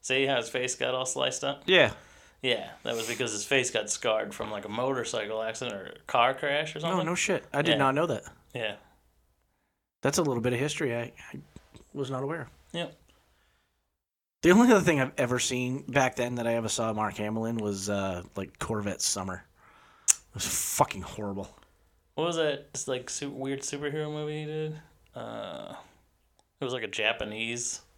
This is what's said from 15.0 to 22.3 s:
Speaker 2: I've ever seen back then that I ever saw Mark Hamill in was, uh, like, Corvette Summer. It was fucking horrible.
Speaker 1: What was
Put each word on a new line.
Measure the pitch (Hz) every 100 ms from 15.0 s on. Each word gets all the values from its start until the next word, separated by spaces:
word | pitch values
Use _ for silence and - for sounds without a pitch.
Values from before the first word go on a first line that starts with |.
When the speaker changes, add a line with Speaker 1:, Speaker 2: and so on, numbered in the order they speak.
Speaker 2:
I've | 131 -
ever | 120 123
seen | - 127 123 131 -
back | 131 131 -
then | 120 123
that | 117
I |
ever | 117 110
saw | - 113
Mark | 107 107 90
Hamill | 107 110 113
in | 117
was, | 104 98 98
uh, | 101 95 90 90 -
like, | 95 -
Corvette | - 110 101 92
Summer. | - 101 95 90 - _ - - - - -
It | - - 110
was | -
fucking | - - - 143 95
horrible. | 90 - 104 98 92 - - _ _ _ _ -
Speaker 1:
What |
was | 165